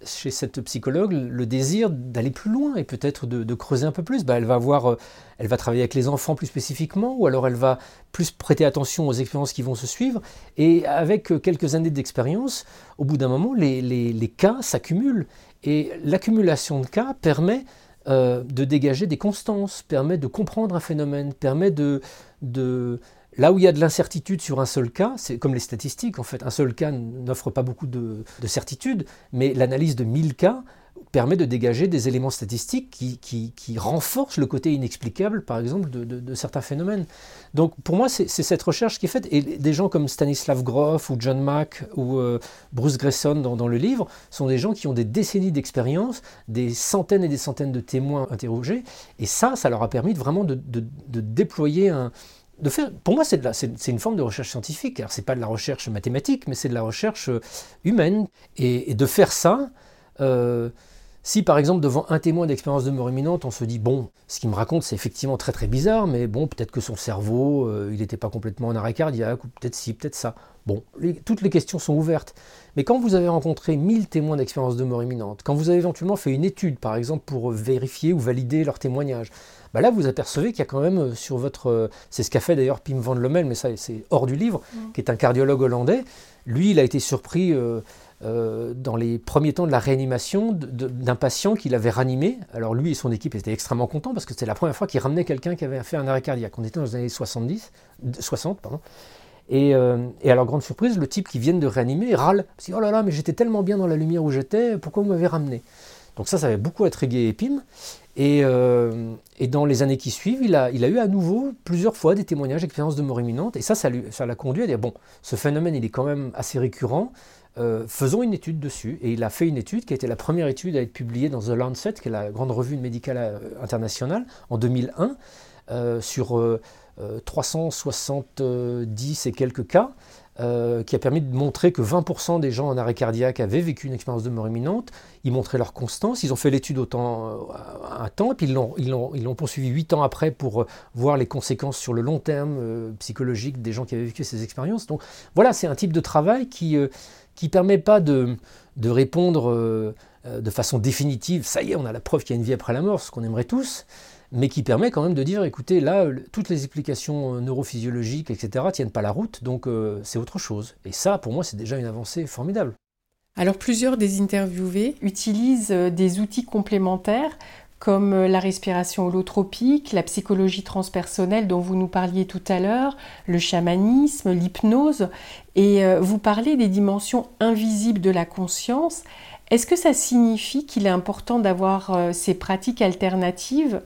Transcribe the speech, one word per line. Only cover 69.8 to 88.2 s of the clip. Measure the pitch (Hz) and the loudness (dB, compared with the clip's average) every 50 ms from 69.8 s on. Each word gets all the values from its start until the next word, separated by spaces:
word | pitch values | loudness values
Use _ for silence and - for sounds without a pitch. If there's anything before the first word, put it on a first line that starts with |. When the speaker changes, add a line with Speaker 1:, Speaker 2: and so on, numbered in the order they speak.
| - 117 | -8 -8
Speaker 1:
peut-être | 110 - - 147 - | -8 -8 -8 -10 -8
ça. » | - - 117 - - - - - - _ | -6 -8 -8 -8 -10 -16 -20 -20 -10 _
Bon, | - 101 110 - _ - - | -6 -4 -4 -6 _ -8 -4
les, | 165 175 175 | -2 -2 -2
toutes | - - - 226 202 | -2 -2 -2 -2 0
les | 190 190 | 2 2
questions | 143 170 - - - 160 | 2 2 0 0 -4 -4
sont | - - 147 | -2 0 2
ouvertes. | 151 156 160 165 151 - - - - - - - - - - _ | 2 2 2 0 0 -2 -6 -16 -20 -20 -20 -20 -20 -20 -6 _
Mais | 147 139 | 0 2
quand | - 240 254 | 2 2 2
vous | 240 226 190 | 4 4 4
avez | 185 175 175 | 4 4 4
rencontré | 170 165 135 170 151 - - - 156 | 2 2 0 0 -2 -2 0 0 0
mille | 143 151 196 226 226 202 | 2 2 4 2 2 2
témoins | - - 160 147 156 156 | 0 0 0 0 0 0
d'expérience | 139 131 - - 143 131 123 120 | 0 -2 -2 -2 -2 0 0 0
de | 120 131 | 0 -2
mort | 127 123 120 | -2 -2 -2
imminente, | 120 123 127 120 107 101 104 - | -2 -4 -4 -6 -6 -8 -10 -6
quand | - - 143 | -2 -2 0
vous | 147 156 170 | 2 2 4
avez | 175 175 | 4 4
éventuellement | 170 180 - - 165 185 202 | 2 2 -2 -2 -2 -2 -2
fait | 190 - 139 | 0 0 0
une | 131 135 165 | 0 2 0
étude, | 196 190 - 196 170 131 - | 0 0 0 -2 -2 -2 -2
par | - 113 110 | -4 -4 -2
exemple, | 117 120 123 156 156 - | -2 -2 -2 -4 -6 -6
pour | - 139 123 113 123 | -6 -6 -4 -2 -2
vérifier | 113 107 110 127 135 123 127 131 - - 151 160 | -2 -2 0 0 0 0 0 -4 -4 -2 0 2
ou | 180 160 | 2 2
valider | 117 127 123 127 131 120 147 156 | 2 0 0 0 -2 0 0 0
leur | 160 147 127 - | 0 0 -2 -2
témoignage, | - 131 127 139 147 139 127 117 117 - - - - - - - - - | -4 -4 -2 -2 -2 -4 -4 -6 -6 -10 -14 -20 -20 -20 -20 -20 -14 -4
bah | - 113 | 2 4
là, | 185 240 | 4 6
vous | 233 208 151 | 4 4 2
apercevez | 135 131 - - - - 143 165 240 | 2 0 0 -4 -4 -2 -2 -2 0
qu'il | 226 - | -2 -2
y | |
a | 147 | -4
quand | - 135 135 | -2 -2 0
même, | 143 175 190 185 | 0 2 2 2
euh, | 147 127 117 | 0 -2 -4
sur | - - - 135 123 | -6 -6 -6 -4 -4
votre, | 127 139 - - - 127 | -4 -4 -6 -4 0 0
euh, | 117 113 113 104 - - - - | 2 2 0 -2 -4 -10 -18 -8
c'est | - - | -6 -4
ce | 113 - | -2 0
qu'a | - 127 | 0 0
fait | - - 175 | 2 2 2
d'ailleurs | 139 131 131 139 - | 4 2 2 0 -2
Pim | - - 135 131 | -4 -4 -4 -2
van | 113 127 131 | -2 -2 0
Lommel, | 123 120 127 151 180 165 | 0 0 2 2 2 2
mais | 135 117 | 0 -2
ça, | - - 127 113 | -2 -2 -4 -4
c'est | - - - 113 110 - - | -6 -8 -10 -10 -10 -4 0
hors | 175 135 123 | 2 2 2
du | 123 135 | 2 0
livre, | 147 214 240 190 - - - - | 0 0 0 0 -2 -6 -10 -14
Speaker 2:
Mm. | 226 220 220 | -14 -14 -8
Speaker 1:
qui | - - | -8 -4
est | - - | -2 -2
un | 117 | 0
cardiologue | 107 - 123 120 127 135 139 143 131 | 4 4 4 4 4 4 4 4 4
hollandais. | 131 127 120 120 123 139 214 262 254 - - - - - - _ - | 4 2 2 2 2 2 2 2 0 -4 -14 -20 -20 -20 -20 _ -8
Lui, | 123 117 139 185 208 | -2 0 2 4 6
il | 196 156 | 6 6
a | |
été | 135 120 - 139 | 6 4 2 0
surpris, | - - 139 127 - - - 165 185 180 | 0 -2 -2 -4 -4 -2 -2 2 2 2
euh, | 156 131 120 117 117 113 110 - - - - - _ _ | 2 2 2 0 -2 -4 -6 -10 -16 -20 -20 -20 _ _